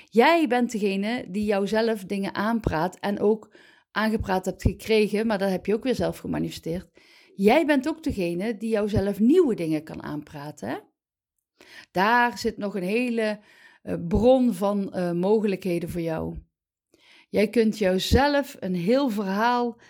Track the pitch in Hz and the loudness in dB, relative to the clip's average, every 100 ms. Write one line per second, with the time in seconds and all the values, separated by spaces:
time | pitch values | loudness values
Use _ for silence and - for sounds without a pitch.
0 | - 214 269 339 294 247 240 220 202 196 | -4 4 4 4 2 2 0 -2 -2 -2
1 | 208 247 - 185 208 196 196 220 226 220 | -4 -6 -6 -6 -2 0 0 0 0 -2
2 | 185 202 196 - 208 233 - 156 175 - | -4 -6 -4 -4 -2 -2 -2 -2 -2 -4
3 | - 208 202 214 - - - _ _ 196 | -6 0 0 0 -4 -20 -20 _ _ -4
4 | 220 214 - 190 190 185 - 175 - 220 | -2 -2 -2 -2 -2 -2 -2 -2 2 2
5 | 208 202 226 202 196 185 - 214 254 214 | 4 0 0 0 0 0 -2 -2 0 0
6 | 165 170 165 156 165 - - 175 - _ | -2 -4 -6 -4 -4 -6 -8 -8 -10 _
7 | _ - _ - 196 277 294 294 285 320 | _ -20 _ 2 4 4 4 2 0 -4
8 | 302 202 175 175 214 202 226 214 208 214 | -6 -4 -4 -4 -4 -6 -2 -2 0 0
9 | 196 196 226 359 311 185 160 156 156 151 | 0 2 4 6 4 0 -2 -4 -6 -12
10 | 147 147 147 151 147 151 - 403 - _ | -10 -10 -10 -14 -14 -10 -8 -10 -12 _
11 | _ _ _ _ _ _ - - - 180 | _ _ _ _ _ _ -20 -20 -8 0
12 | 202 240 240 196 226 - 202 202 180 220 | 2 4 2 0 -6 -4 -6 -6 -4 -2
13 | 247 226 214 208 _ - - _ - 175 | -2 -2 -2 -4 _ -20 -20 _ -8 -6
14 | 170 202 233 262 247 180 202 202 190 - | -2 2 6 6 4 0 0 -2 -4 -4
15 | 175 170 185 220 208 185 190 170 165 170 | -2 0 2 2 0 -2 -2 -4 -4 -6
16 | 165 160 165 165 - _ _ _ _ _ | -4 -4 -6 -10 -16 _ _ _ _ _
17 | _ - - - 214 233 220 208 185 185 | _ -20 -4 0 2 2 2 2 2 2
18 | - - 285 285 269 - 190 180 170 262 | 4 4 4 2 -2 -6 -4 -2 2 2
19 | 285 208 196 196 233 247 240 226 | 2 -2 -2 0 2 0 -2 -6